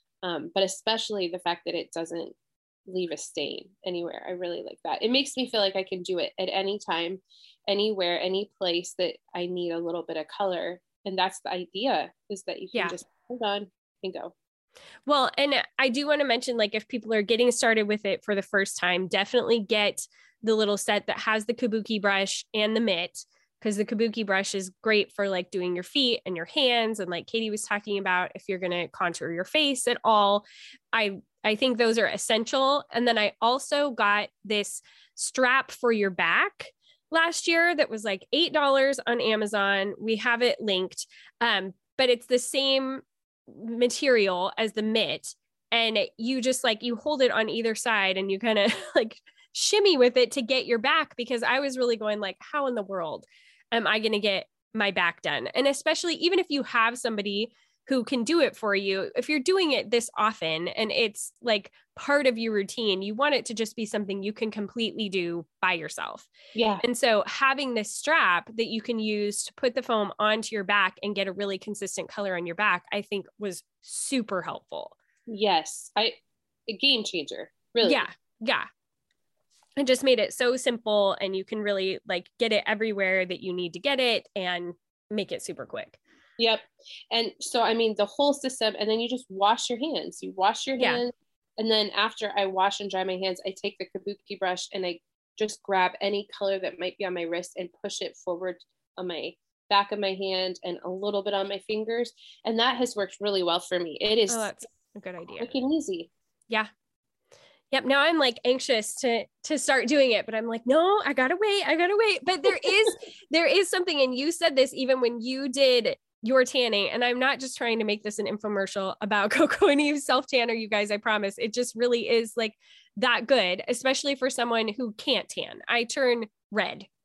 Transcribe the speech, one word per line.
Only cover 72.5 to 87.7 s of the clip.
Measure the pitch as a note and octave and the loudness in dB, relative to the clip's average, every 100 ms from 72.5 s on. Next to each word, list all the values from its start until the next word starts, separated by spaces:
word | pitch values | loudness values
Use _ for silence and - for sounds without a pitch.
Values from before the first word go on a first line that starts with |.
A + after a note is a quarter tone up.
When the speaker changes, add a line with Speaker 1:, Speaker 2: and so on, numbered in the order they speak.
Speaker 2:
back, | E3+ G#3 F3 - | 0 0 0 -2
I | G3+ | -6
think | - G3+ - - | -4 -8 -8 -10
was | G#3 F3 _ _ | -8 -8 _ _
super | - - - C4+ G#3+ F#3 | -12 -8 -2 -2 -2 -4
helpful. | E3 - - - - _ _ _ - | -4 -10 -10 -10 -10 _ _ _ -12
Speaker 1:
Yes. | G3+ G#3 E3 - - - G#3 | 0 2 2 0 -14 -6 -2
I, | A3+ - _ _ _ _ - | -2 -4 _ _ _ _ -10
a | G3 | 0
game | C#4 A#3 | 2 2
changer, | G#3 F3 C#3 - - _ _ | 0 -6 -6 -10 -12 _ _
really. | A#3 G#3+ | 2 4
Speaker 2:
Yeah. | C4 - - _ - | 4 0 -10 _ -8
Yeah. | A3+ F3+ - _ _ _ _ _ _ _ _ _ _ C#4 | -2 -2 -4 _ _ _ _ _ _ _ _ _ _ -2
It | B3+ | 2
just | B3+ | 4
made | C4 A#3+ | 4 4
it | - | 2
so | - B3 B3+ | 0 0 2
simple, | B3+ A#3 G#3+ G#3 G3 - | 0 0 2 4 4 2
and | G3 | -2
you | F#3+ | -4
can | F#3+ G#3+ | -4 -4
really, | G#3 G3 F#3+ F3 - | -2 -2 -2 -4 -4
like, | F3+ - - | -6 -6 -2
get | A3+ | 2
it | G#3 | 2
everywhere | - G#3+ A3 G3+ F#3+ F#3+ F3+ | 2 0 0 2 2 2 0
that | F3+ | -4
you | F#3 | -4
need | F3+ F3 | -4 -4
to | E3+ | -2
get | C#4 C4 | 0 2
it | B3 G#3+ - G3+ | 2 2 -2 -4
and | F3+ F3 F3 F3 _ _ - | -4 -4 -6 -12 _ _ -6
make | G#3 F#3+ | -6 -4
it | D3+ | -6
super | - C#3+ A#2 | -8 -12 -8
quick. | A2+ - _ _ _ _ - | -8 -8 _ _ _ _ 0
Speaker 1:
Yep. | A3+ A3 - _ - - - | 2 2 -4 _ -20 -18 -4
And | A#3 A3+ - | -2 -2 -6
so, | - A#3+ | -4 2
I | A3 | 2